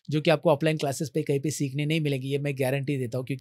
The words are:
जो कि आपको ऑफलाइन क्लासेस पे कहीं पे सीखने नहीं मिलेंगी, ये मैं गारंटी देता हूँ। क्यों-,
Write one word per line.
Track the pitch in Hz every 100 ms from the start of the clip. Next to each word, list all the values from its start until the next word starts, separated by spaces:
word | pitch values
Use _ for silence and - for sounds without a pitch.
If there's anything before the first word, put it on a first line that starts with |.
| -
जो | 151
कि | 160
आपको | 151 170
ऑफलाइन | 139 160 156
क्लासेस | 143 131 151
पे | 156
कहीं | 151 139
पे | 151
सीखने | - 143 139 147
नहीं | 160
मिलेंगी, | 147 135 135
ये | 139
मैं | 143 135
गारंटी | 131 139 139 139
देता | 120 127
हूँ। | 131
क्यों-, | 135